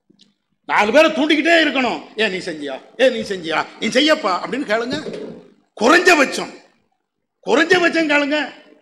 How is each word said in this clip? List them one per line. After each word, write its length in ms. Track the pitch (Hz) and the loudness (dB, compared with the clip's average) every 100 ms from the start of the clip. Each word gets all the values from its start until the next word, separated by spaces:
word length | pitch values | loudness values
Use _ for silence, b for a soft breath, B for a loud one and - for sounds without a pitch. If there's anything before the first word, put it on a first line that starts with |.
| _ _ _ _ _ _ - | _ _ _ _ _ _ -2
நாலு 240 | 160 214 | 0 4
பேரை 160 | 262 320 | 4 4
தூண்டிக்கிட்டே 460 | - 302 311 311 339 | 2 0 0 2 2
இருக்கணும். 360 | 302 254 240 151 - - | 2 0 -2 -4 -8 -4
"ஏ 80 | 214 | -4
நீ 120 | 185 175 | -4 -8
செஞ்சியா, 280 | 156 143 131 - - | -10 -10 -12 -10 0
ஏ 80 | 254 | 0
நீ 120 | 226 214 | 0 -6
செஞ்சியா, 260 | 190 160 156 - - | -8 -4 -4 -4 -6
நீ 80 | 208 | -2
செய்யப்பா" 440 | 247 302 311 202 175 | 2 2 2 0 -4
அப்படின்னு 340 | 170 247 240 | -4 -6 -2
கேளுங்க. 260 | 226 240 294 233 - - - - _ _ - | -2 -2 -6 -8 -12 -14 -18 -20 _ _ -2
குறைஞ்சபட்சம், 760 | 226 349 359 320 262 - 170 - _ _ _ _ _ _ _ _ - | 2 4 4 4 2 -2 -10 -14 _ _ _ _ _ _ _ _ -2
குறைஞ்சபட்சம் 640 | 240 330 359 339 320 311 | 0 2 2 2 0 0
கேளுங்க. 260 | 294 285 302 269 - - _ | 0 0 -4 -6 -10 -20 _